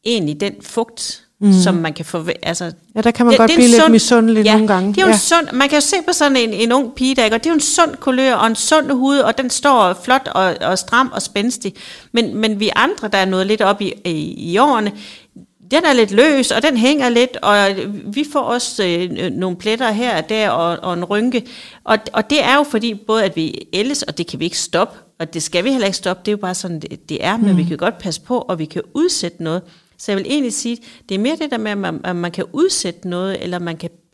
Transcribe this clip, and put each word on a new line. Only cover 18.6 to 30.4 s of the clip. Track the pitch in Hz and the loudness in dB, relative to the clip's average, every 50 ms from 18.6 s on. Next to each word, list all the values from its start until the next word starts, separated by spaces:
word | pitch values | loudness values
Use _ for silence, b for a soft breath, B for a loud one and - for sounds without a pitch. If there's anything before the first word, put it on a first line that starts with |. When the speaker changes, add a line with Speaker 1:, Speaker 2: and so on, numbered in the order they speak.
| 240 - - - 202 | -4 -6 -4 -2 -2
Speaker 1:
øh, | 180 170 170 180 180 - - 185 180 | 0 0 -2 -2 -4 -6 -6 -6 -6
nogle | - 127 185 185 180 | -4 -4 -4 -4 -6
pletter | 180 - 214 220 233 254 226 | -4 -4 -4 -2 -2 -2 -2
her | 214 208 247 247 214 | -2 -2 -2 -2 -2
og | 160 - - | -4 -4 -4
der, | 220 220 214 196 | -2 -2 0 0
og, | 120 143 165 170 170 - | 0 0 0 -2 -2 -4
og | - 185 175 | -6 -6 -6
en | 170 180 | -6 -4
rynke. | 175 202 208 226 254 247 240 - B B B B B B B B | -2 -2 0 0 0 -2 -2 -4 B B B B B B B B
Og, | - 220 214 - - - | -2 -2 -2 -2 -4 -4
og | 226 214 - | -4 -2 0
det | 285 302 254 | 0 0 2
er | - 262 | 4 2
jo | 285 294 | 2 2
fordi, | 285 247 220 220 233 214 208 - | 0 -2 -2 -2 -2 -6 -6 -4
både | - 220 226 208 | -2 0 0 0
at | 190 - | -2 -2
vi | 165 160 151 - - - _ - | -4 -4 -4 -6 -10 -12 _ -6
ældes, | 185 214 262 285 - - | -4 -4 -2 -4 -6 -6
og | - 156 | -8 -8
det | - 170 | -8 -8
kan | - - 147 | -8 -6 -6
vi | 160 | -6
ikke | 175 - | -6 -6
stoppe, | - - - - 165 202 - - - _ _ _ _ | -6 -8 -4 -2 -2 -2 -2 -4 -20 _ _ _ _
og | 165 160 - | -12 -8 -8
det | 165 151 | -8 -8
skal | - - 175 185 | -4 -4 -2 0
vi | 262 | 0
heller | 269 254 208 | 0 0 0
ikke | 196 185 | -2 -4
stoppe, | - - 185 185 185 - | -4 -4 -4 -6 -4 -4
det | |
er | 214 208 | -4 -4
jo | |
bare | 208 202 180 180 | -4 -4 -6 -6
sådan, | - - 185 170 156 | -6 -8 -8 -10 -10
det, | - - - - _ - | -10 -12 -16 -16 _ -10
det | 160 - - | -8 -4 -2
er, | 156 202 | -2 -2
men | 226 220 202 | 0 2 2
Speaker 2:
Mhm. | 190 | 2
Speaker 1:
vi | 175 170 | 2 0
kan | 170 160 | -2 -4
godt | - - 220 - | -4 -4 -4 -4
passe | - - 190 160 - | -4 -8 -8 -8 -8
på, | - - 254 | -6 -4 -4
og | 240 - - 190 160 | -4 -4 -4 -6 -6
vi | 156 | -8
kan | 151 - 180 - - _ | -8 -8 -10 -10 -8 _
udsætte | 277 330 359 - - - 170 - - 165 | -2 -2 -2 -2 -4 -6 -8 -8 -8 -6
noget. | 160 160 180 175 b b b b b b | -6 -6 -6 -8 b b b b b b
Så | b - - | b -6 -4
jeg | 202 | -4
vil | 196 196 - | -4 -4 -4
egentlig | 269 294 | -4 -2